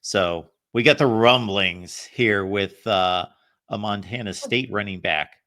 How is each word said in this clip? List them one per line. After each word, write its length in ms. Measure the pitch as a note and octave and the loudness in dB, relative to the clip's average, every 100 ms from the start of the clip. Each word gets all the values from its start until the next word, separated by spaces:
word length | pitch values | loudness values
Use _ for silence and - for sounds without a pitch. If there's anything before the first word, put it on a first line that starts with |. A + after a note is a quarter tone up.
So 500 | - G#2 F2 E2+ D#2 _ _ | -2 -2 0 -2 -10 _ _
we 100 | A#2 | 2
got 160 | A#2+ D3 | 4 4
the 80 | C#3 | 4
rumblings 960 | A2 A#2 B2+ A2 G2 F#2 F2 F2+ - | 6 6 4 2 0 -2 -4 -14 -16
here 400 | - - A#2 G#2 | -14 -2 0 2
with, 420 | F#2+ G2+ F#2+ - A2+ | 0 -2 -2 -4 0
uh, 400 | G2 F#2 F2+ F2 _ _ _ _ | 2 2 0 -4 _ _ _ _
a 100 | A2 | -8
Montana 540 | G#2 G#2 F2+ A#2+ G#2+ | -6 -6 -8 -10 -8
State 380 | F2+ - A#2+ B2+ | -10 -2 -2 -2
running 300 | G#2 G2+ F#2 | -6 -6 -6
back. 360 | F2 D#2 D#2 _ | -2 -2 -4 _